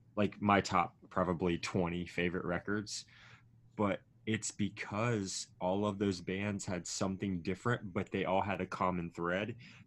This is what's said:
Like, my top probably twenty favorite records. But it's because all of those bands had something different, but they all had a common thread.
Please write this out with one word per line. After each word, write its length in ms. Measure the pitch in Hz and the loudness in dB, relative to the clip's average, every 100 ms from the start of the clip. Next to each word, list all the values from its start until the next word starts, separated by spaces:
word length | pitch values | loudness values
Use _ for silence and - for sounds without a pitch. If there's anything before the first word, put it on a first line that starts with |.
| - - | -6 2
Like, 260 | 101 - | 2 2
my 180 | 104 98 | 4 6
top 360 | - 95 85 - - | 6 2 2 -4 -4
probably 480 | - 90 87 90 85 | 0 2 2 2 0
twenty 480 | - 101 85 87 87 | 0 0 0 0 -4
favorite 380 | - 87 87 - | 0 0 0 -2
records. 600 | 85 - 104 107 - - - - - - - - - | -2 -2 -4 -4 -8 -12 -20 -20 -20 -20 -20 -10 0
But 260 | 101 92 - - - | 0 0 -6 -10 -2
it's 240 | 110 - | -2 -2
because 1000 | - 101 - - 101 120 113 95 - - - | -2 -2 -2 -4 0 0 0 -2 -4 -8 -2
all 240 | 92 95 104 | 0 2 0
of 140 | 101 | 2
those 200 | 101 90 | 0 0
bands 460 | 87 95 104 101 - | -2 -2 -2 -2 -4
had 220 | 90 82 | -4 -4
something 540 | - 98 95 101 92 | -2 -2 0 -2 -2
different, 520 | 82 90 120 120 104 | -2 -2 0 -2 -2
but 160 | 87 92 | -4 -2
they 160 | 98 82 | -2 2
all 160 | 95 | 2
had 180 | 98 90 | 2 0
a 60 | 90 | -2
common 460 | - 92 90 85 | 0 0 0 -2
thread. 440 | - 85 92 107 120 - - | -2 0 0 -2 -6 -14 -18